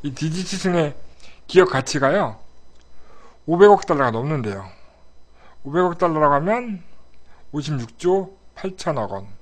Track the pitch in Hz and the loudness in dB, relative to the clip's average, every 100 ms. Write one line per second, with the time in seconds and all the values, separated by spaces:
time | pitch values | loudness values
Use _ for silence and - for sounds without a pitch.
0 | 147 131 160 170 185 190 190 175 147 - | -8 -4 -4 -4 -6 -2 0 2 0 -4
1 | - - - - - 180 180 135 127 - | -10 -12 -16 -16 4 4 6 2 -2 0
2 | 139 190 147 - - - - - - - | 2 2 0 -4 -14 -16 -18 -18 -14 -14
3 | - - - - - 170 208 196 - 151 | -12 -16 -18 -14 -2 8 10 8 4 2
4 | 127 113 135 151 107 98 95 - - _ | 2 0 -2 -2 -4 -6 -12 -18 -20 _
5 | - - - - - - 139 160 180 170 | -20 -20 -20 -20 -20 -12 -4 0 0 2
6 | 180 156 151 143 170 233 247 190 - - | 0 4 4 4 2 0 -2 -8 -10 -14
7 | - - - - - 147 143 143 117 - | -14 -16 -16 -16 -8 -6 -4 -4 -6 -2
8 | 175 190 185 - - - 190 190 - 143 | 0 2 0 -14 -20 -10 -10 -6 -4 -2
9 | 101 98 101 - | -4 -6 -10 -14